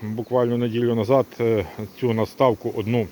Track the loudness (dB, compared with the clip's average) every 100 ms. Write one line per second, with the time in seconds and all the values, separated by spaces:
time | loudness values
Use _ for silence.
0 | -6 -8 -2 0 2 0 0 0 0 0
1 | 2 2 2 -2 0 0 -2 -8 -14 -4
2 | -2 0 -2 2 2 2 -4 -4 -2 -2
3 | -2